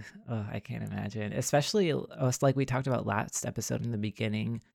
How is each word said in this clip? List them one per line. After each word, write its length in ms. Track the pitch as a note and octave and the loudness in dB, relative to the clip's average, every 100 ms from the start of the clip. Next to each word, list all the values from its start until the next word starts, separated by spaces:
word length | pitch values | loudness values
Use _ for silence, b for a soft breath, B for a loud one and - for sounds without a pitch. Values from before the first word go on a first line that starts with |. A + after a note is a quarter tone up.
| A2 G#3 B2+ | -12 -16 -6
Ugh, 200 | A2 G#2+ | -4 -4
I 80 | A2+ | -6
can't 240 | - A#2 | -6 -6
imagine. 500 | G#2+ G2+ G2+ A2 G#2 | -6 -4 -4 -4 -4
Especially 580 | C3 - D3 D3 G#3+ F3 | -2 4 4 4 2 4
us, 480 | C3+ - D#3 C3 - | 2 -2 0 2 4
like 160 | C#3 C3+ | 4 4
we 80 | |
talked 220 | C3 B2+ C3+ | 2 2 2
about 180 | A#2+ | 0
last 400 | A2 G#2 - - | 2 0 -2 -4
episode 400 | B2+ - - A#2+ | -4 -4 -2 -2
in 60 | A#2+ | -2
the 80 | A2 | -2
beginning, 640 | G#2+ - A2 G#2+ A2+ A#2 - | -2 0 0 0 -2 -4 -8